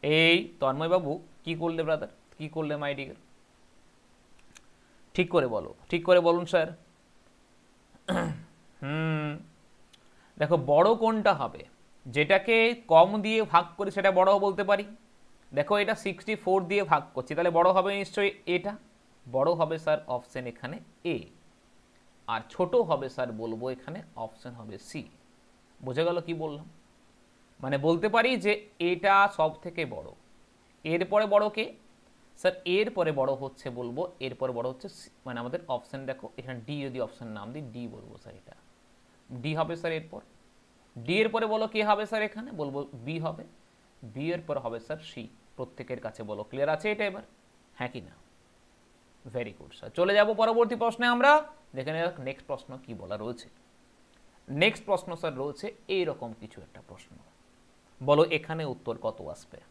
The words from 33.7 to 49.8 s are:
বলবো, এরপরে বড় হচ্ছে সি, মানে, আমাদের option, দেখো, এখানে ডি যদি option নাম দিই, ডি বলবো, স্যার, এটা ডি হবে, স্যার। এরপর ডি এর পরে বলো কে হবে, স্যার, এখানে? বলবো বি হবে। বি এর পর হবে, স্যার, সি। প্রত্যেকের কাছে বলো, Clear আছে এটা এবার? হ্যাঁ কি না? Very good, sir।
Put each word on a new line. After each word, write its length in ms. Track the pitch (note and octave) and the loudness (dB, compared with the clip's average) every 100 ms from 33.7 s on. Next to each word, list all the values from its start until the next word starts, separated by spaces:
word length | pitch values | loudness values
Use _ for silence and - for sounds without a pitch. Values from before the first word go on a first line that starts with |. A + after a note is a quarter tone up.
| A#2+ | -8
বলবো, 220 | A#2+ B2+ F3+ - C3 | -8 -6 -8 -6 -8
এরপরে 260 | B2 C3 A#2+ | -4 -4 -4
বড় 100 | B2 | -6
হচ্ছে 180 | C3 G3 | -8 -14
সি, 200 | - - _ B2+ | -18 -20 _ -12
মানে, 120 | A#2+ | -8
আমাদের 160 | A#2+ D3 - B2 | -6 -8 -6 -8
option, 240 | - C3+ C3+ | -8 -12 -10
দেখো, 160 | C3 - - | -10 -12 -14
এখানে 200 | B2 B2 A2 | -12 -12 -8
ডি 80 | D3 C#3 | -8 -6
যদি 120 | B2+ A2+ | -6 -8
option 200 | - A#2 G#2+ | -8 -14 -12
নাম 100 | G#2 | -12
দিই, 80 | C#3 | -12
ডি 220 | C3+ A#2 A#2+ A2+ | -12 -12 -12 -14
বলবো, 220 | - - | -18 -20
স্যার, 100 | - G#2+ | -20 -20
এটা 140 | - - _ _ _ _ _ _ _ B2 | -20 -20 _ _ _ _ _ _ _ -8
ডি 100 | C3 D#3 | -6 -2
হবে, 160 | D#3 E3+ | -2 -4
স্যার। 100 | E3 D#3+ | -6 -6
এরপর 220 | D#3+ - - _ _ _ _ _ _ - A#2 | -8 -18 -20 _ _ _ _ _ _ -14 -2
ডি 100 | F#3 | 0
এর 80 | A3 | 2
পরে 120 | A3 A3 | 0 0
বলো 140 | A3 A3 | 0 -2
কে 80 | A3 G#3 | 0 2
হবে, 140 | G#3 G#3+ | 2 0
স্যার, 160 | A3 G#3+ | -2 -4
এখানে? 200 | G#3+ B3 F#3+ | -6 -12 -6
বলবো 180 | C#3+ C#3 C#3 B2+ A#2+ | -6 -6 -8 -10 -8
বি 100 | D#3+ D#3+ | -6 -6
হবে। 180 | - - - _ _ _ _ A#2+ | -8 -14 -20 _ _ _ _ -14
বি 120 | A2+ D#3 | -8 -4
এর 80 | F3 E3 | -6 -4
পর 100 | C#3 A#2+ | -4 -4
হবে, 140 | A2+ A2+ | -8 -8
স্যার, 120 | D#3 - | -10 -10
সি। 120 | - A2+ - _ - | -14 -16 -18 _ -12
প্রত্যেকের 440 | B2+ - B2+ A#2+ A2 | -12 -12 -10 -8 -8
কাছে 160 | - G#2+ | -10 -10
বলো, 120 | G#2 G#2+ | -8 -8
Clear 200 | C3 C#3+ D#3 | -2 0 0
আছে 120 | G#3+ | -2
এটা 120 | G#3 G#3 | -2 -4
এবার? 120 | F#3+ - _ _ _ _ - | -4 -16 _ _ _ _ -10
হ্যাঁ 120 | B2 | -10
কি 80 | B2 F2 | -10 -16
না? 60 | - - _ _ _ _ _ _ _ _ _ B2+ A#2+ | -20 -20 _ _ _ _ _ _ _ _ _ -10 -8
Very 180 | A2 - | -8 -12
good, 120 | C#2+ | -20
sir। 100 | - | -18